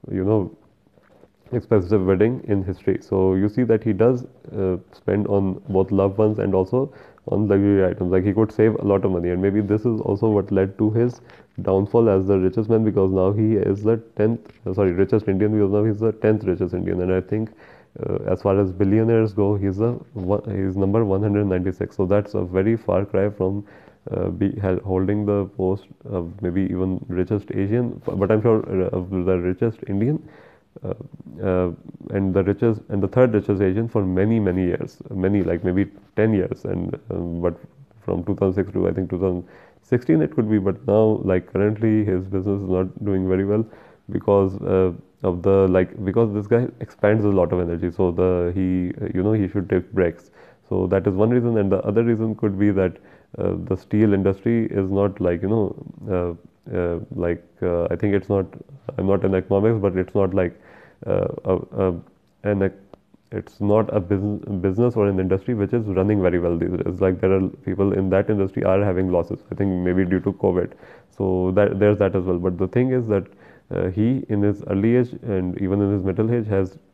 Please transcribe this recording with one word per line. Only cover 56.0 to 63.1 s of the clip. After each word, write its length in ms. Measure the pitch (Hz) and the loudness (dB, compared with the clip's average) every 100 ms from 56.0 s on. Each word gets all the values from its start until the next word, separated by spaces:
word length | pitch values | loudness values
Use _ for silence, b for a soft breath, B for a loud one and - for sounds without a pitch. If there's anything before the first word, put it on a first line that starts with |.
| 101 | -4
uh, 220 | 92 87 85 - _ - | -2 -2 -6 -16 _ -8
uh, 280 | 92 87 85 - - | -4 -2 -4 -8 -4
like, 280 | 85 87 - _ | -4 -4 -8 _
uh, 240 | 92 87 85 | -2 -2 -2
I 40 | 87 | -2
think 180 | 104 | 0
it's 160 | 98 95 | 0 0
not, 160 | 98 92 - - - - - | -2 -2 -10 -20 -18 -12 -6
I'm 100 | 95 | 0
not 180 | 98 98 | 0 2
in 100 | 95 | 0
economics, 440 | 90 98 107 113 | 2 2 2 2
but 160 | 98 92 | 0 -2
it's 180 | 90 104 | -2 0
not 180 | 98 | 0
like, 260 | 95 90 - B B B B - | 2 -2 -4 B B B B -4
uh, 200 | 95 95 - - | -2 -2 -6 -2
a, 100 | 92 | -2
a, 400 | - - 95 85 - _ _ _ | -2 -2 -2 -2 -10 _ _ _
an 180 | 101 101 | -4 0
ec-, 180 | 98 - - - _ | -2 -4 -20 -20 _